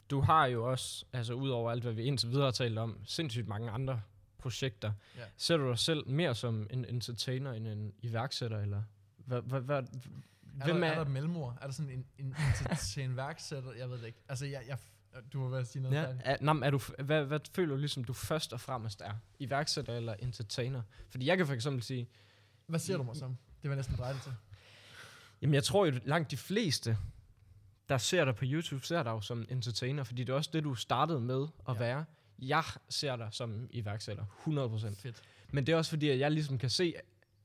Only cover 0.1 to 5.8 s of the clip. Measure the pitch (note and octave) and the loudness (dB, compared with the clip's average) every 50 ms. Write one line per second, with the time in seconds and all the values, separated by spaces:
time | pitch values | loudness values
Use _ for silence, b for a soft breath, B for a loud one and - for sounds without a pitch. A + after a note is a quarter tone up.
0.1 | C#3 C#3 C3+ - D#3+ D#3+ D3 C3 B2 A#2+ A2+ B2 C3 B2+ - - - - - - | 2 4 6 8 10 10 8 8 6 4 2 2 2 0 0 -4 -6 -8 -10 -6
1.1 | - B2+ A#2 A#2 B2 B2 C#3 C#3 B2+ A#2 A2+ A#2 A#2 B2 A2+ A#2+ A2+ A2 A2+ C3+ | -4 -4 -2 -2 -2 0 0 2 2 2 2 2 0 0 0 0 -2 0 0 2
2.1 | C#3+ A#2+ - A#2 A#2+ C#3 C#3 C3 B2 - C3 A#2 A2 A2 A2+ A#2 G2+ G2 G2+ - | 2 2 0 2 4 4 4 4 4 2 2 2 2 0 0 -2 -4 -6 -8 -6
3.1 | - - B2 B2 A2+ B2 A2+ G#2+ A2+ G#2+ A#2 A#2+ G2+ A#2+ C3+ C3 C3 A#2 G2+ - | -4 -2 -2 -2 -2 -2 -2 -2 -2 -2 -2 -2 -2 -2 -2 0 -2 -2 -4 -6
4.1 | - - - - _ - - C3 - - - C3 - - - G#2+ G#2 G2+ B B | -14 -20 -20 -20 _ -8 -6 -6 -4 -2 -2 -2 -2 -2 -2 -2 -2 -2 B B
5.1 | B B A#2 G#2 B B - - E3+ D#3+ C#3 C3 B2 A2+ | B B -14 -14 B B 0 2 4 4 4 2 2 2